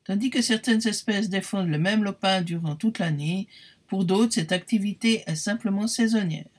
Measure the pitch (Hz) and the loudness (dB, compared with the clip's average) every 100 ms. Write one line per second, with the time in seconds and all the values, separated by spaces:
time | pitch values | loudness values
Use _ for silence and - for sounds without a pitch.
0 | - 196 254 254 233 220 - 220 220 208 | -4 -2 0 0 0 0 2 2 2 -2
1 | - 202 208 190 185 202 180 151 175 214 | 0 0 0 -2 -2 -2 0 0 2 2
2 | 202 196 196 190 170 170 165 147 226 220 | 0 0 0 2 0 -2 -4 -2 -2 0
3 | 170 151 147 185 196 - - _ _ 190 | -2 0 -2 -4 -6 -14 -20 _ _ -2
4 | 180 190 233 233 156 180 - 220 202 190 | 2 4 4 2 -2 -2 0 0 0 0
5 | 226 220 - 156 - 226 214 196 220 226 | 0 0 0 -6 -4 -4 -2 -2 -2 0
6 | 226 226 185 160 156 | 2 2 0 -4 -10